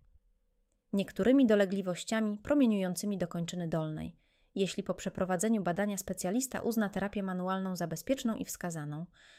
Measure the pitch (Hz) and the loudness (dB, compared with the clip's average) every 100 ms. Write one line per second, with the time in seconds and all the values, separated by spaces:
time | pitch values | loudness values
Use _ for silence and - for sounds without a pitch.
0 | _ _ _ _ _ _ _ _ _ 196 | _ _ _ _ _ _ _ _ _ -2
1 | 190 - 190 269 254 214 196 196 185 175 | -2 2 6 8 8 6 4 2 -2 -4
2 | - 220 214 208 - 294 247 208 185 180 | -2 0 0 -2 2 4 6 4 0 -2
3 | 202 196 175 175 170 180 170 160 156 156 | -2 -2 -2 -4 -4 -4 -2 -2 -2 -4
4 | 160 - _ _ _ - 185 - - 175 | -8 -12 _ _ _ -2 -2 -2 -4 -4
5 | - - 185 185 226 226 175 170 208 196 | -4 -2 0 2 2 2 0 0 -2 -2
6 | - 185 185 220 262 - - 226 202 196 | -6 -4 -2 -2 -2 -4 -2 0 0 -2
7 | 196 208 190 185 180 190 190 180 170 165 | -4 -4 -4 -2 -2 -2 -2 -4 -4 -4
8 | - 269 240 214 165 - 175 165 147 147 | -2 0 0 -2 -6 -6 -6 -6 -6 -8
9 | 175 _ - | -10 _ -20